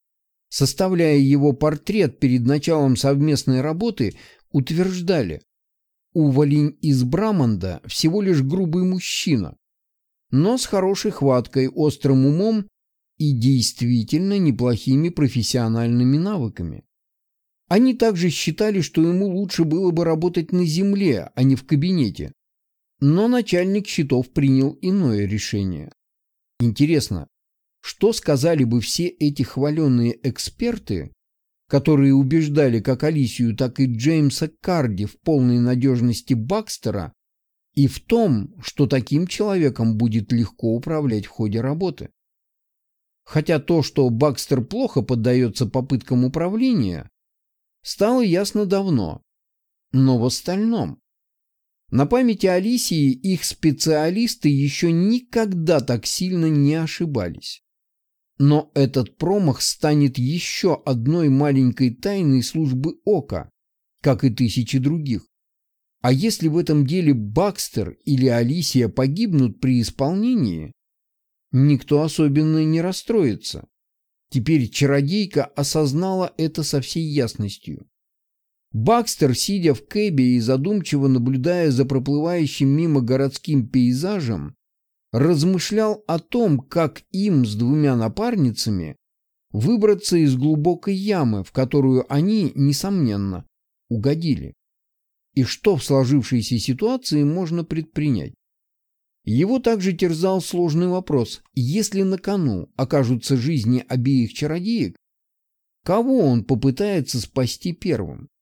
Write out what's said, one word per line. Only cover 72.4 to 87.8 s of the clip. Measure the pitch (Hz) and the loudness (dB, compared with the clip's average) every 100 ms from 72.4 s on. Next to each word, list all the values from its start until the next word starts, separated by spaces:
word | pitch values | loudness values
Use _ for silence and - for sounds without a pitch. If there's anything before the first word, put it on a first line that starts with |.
| 156 156 156 | 2 0 0
не | 160 | 0
расстроится. | 175 185 - 226 143 95 - - - _ _ _ _ _ _ | -2 -6 -2 0 0 -2 -8 -14 -16 _ _ _ _ _ _
Теперь | 135 117 160 117 | -4 0 2 0
чародейка | - 139 139 143 202 202 143 123 | 0 2 2 2 0 -2 -2 -2
осознала | - 139 160 147 143 190 185 180 - | -4 -2 0 0 0 -2 -2 -4 -4
это | 160 156 | -6 -4
со | 151 147 | -4 -4
всей | 127 170 160 | -4 -6 -4
ясностью. | 143 117 - 101 - - 71 - _ _ _ _ _ _ _ _ | -2 -2 -4 -8 -8 -14 -16 -18 _ _ _ _ _ _ _ _
Бакстер, | 107 123 233 226 - 139 120 | -2 2 2 0 0 0 0
сидя | - 196 165 131 | -2 0 0 0
в | - | -2
кэбе | 208 214 143 127 123 | -2 0 2 2 2
и | |
задумчиво | 113 131 156 208 165 143 139 | 2 0 0 -2 -2 0 2
наблюдая | 127 120 135 156 175 160 | 2 2 0 0 0 2
за | 123 135 | 2 0
проплывающим | 139 135 143 165 175 147 - 139 | 0 -2 -2 0 0 -2 0 2
мимо | 147 170 143 | 2 2 0
городским | 117 131 139 - - 143 110 | 2 0 -2 -4 -2 -2 0
пейзажем, | 135 123 127 175 208 127 92 73 - _ _ _ _ _ | 2 2 0 -2 -4 -4 -6 -8 -14 _ _ _ _ _
размышлял | 113 151 160 165 185 - 208 214 208 - | 0 2 4 2 0 -2 0 0 -2 -4
о | 165 | -6
том, | - 240 220 139 | -4 -2 0 0
как | - 170 156 - - | -2 -2 -2 -4 -10
им | 190 202 156 113 | -4 0 2 2
с | 104 | 0
двумя | 120 151 | 0 2